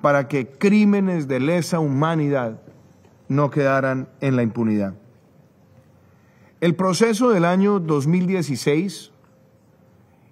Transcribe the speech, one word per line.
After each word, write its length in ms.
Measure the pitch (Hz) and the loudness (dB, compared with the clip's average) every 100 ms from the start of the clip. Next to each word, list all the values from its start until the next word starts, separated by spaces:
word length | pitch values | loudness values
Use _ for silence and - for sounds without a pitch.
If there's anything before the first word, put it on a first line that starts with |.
para 280 | 151 143 131 | 0 0 0
que 180 | 143 120 | -4 -6
crímenes 800 | - 202 208 208 202 190 175 135 | -2 2 4 4 2 0 -2 -2
de 140 | 131 | -2
lesa 380 | 139 175 - 165 | 0 0 -2 -2
humanidad 840 | 151 135 160 165 147 139 117 - - - - _ _ _ - | 0 0 0 0 0 -2 -2 -8 -16 -20 -20 _ _ _ -4
no 240 | 135 143 | 0 0
quedaran 560 | 147 135 135 131 131 - - | 0 0 0 0 -4 -8 -6
en 160 | 143 127 | -2 0
la 60 | |
impunidad. 500 | 117 117 110 107 98 95 - _ _ _ _ _ _ _ _ _ _ _ _ _ _ _ | 0 -2 -2 -2 -4 -8 -18 _ _ _ _ _ _ _ _ _ _ _ _ _ _ _
El 140 | 170 165 | -2 0
proceso 540 | 185 175 226 208 247 | -2 2 2 2 2
del 160 | 196 170 | 2 2
año 340 | 185 202 202 | 2 2 0
dos 260 | 160 147 139 | 0 -2 0
mil 220 | 180 180 | 0 0
dieciséis 840 | 185 143 127 147 151 196 - - _ _ _ _ _ _ _ _ _ _ _ _ | -2 -4 -4 -2 0 -2 -8 -18 _ _ _ _ _ _ _ _ _ _ _ _